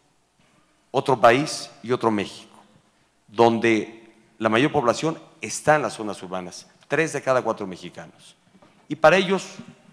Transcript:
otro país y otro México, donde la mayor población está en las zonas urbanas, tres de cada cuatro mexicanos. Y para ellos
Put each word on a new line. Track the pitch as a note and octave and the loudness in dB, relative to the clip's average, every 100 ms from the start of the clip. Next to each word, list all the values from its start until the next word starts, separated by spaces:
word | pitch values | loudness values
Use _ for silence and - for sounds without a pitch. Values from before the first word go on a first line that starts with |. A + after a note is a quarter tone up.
| _ _ _ _ _ _ _ _ - | _ _ _ _ _ _ _ _ -4
otro | C3 C3+ B2 | -2 0 4
país | A#2 B2+ D#3 - - - | 6 6 0 -8 -12 -12
y | A2+ | -4
otro | B2 A#2 | 0 0
México, | G#2 F2 - - - _ _ _ _ _ _ _ | 0 -4 -10 -20 -20 _ _ _ _ _ _ _
donde | G#2+ A#2 A2+ A#2 A2 - - - _ _ - | 2 4 4 2 2 -2 -12 -20 _ _ -4
la | A2 | 0
mayor | A2+ D3 | 2 2
población | C#3+ A#2+ G#2 D#3 - - - | 0 0 0 -2 -6 -14 -16
está | G#2+ - - D3+ | -12 -4 2 2
en | |
las | A2+ | 0
zonas | - G#2+ F#2 | -6 -10 -10
urbanas, | F#2 F#2 F2+ - - _ - | -10 -10 -10 -16 -20 _ -4
tres | C#3+ D#3+ | -2 -2
de | C3+ | -4
cada | C3 B2+ | 0 0
cuatro | A2 G#2+ G2 | 0 -4 -8
mexicanos. | F2 F2+ - D#2 _ - _ _ _ _ _ - | -12 -16 -18 -20 _ -20 _ _ _ _ _ -12
Y | D3+ | 2
para | D#3 F#3 | 4 4
ellos | F#3 F#3+ - - - - _ | 2 -2 -4 -18 -20 -20 _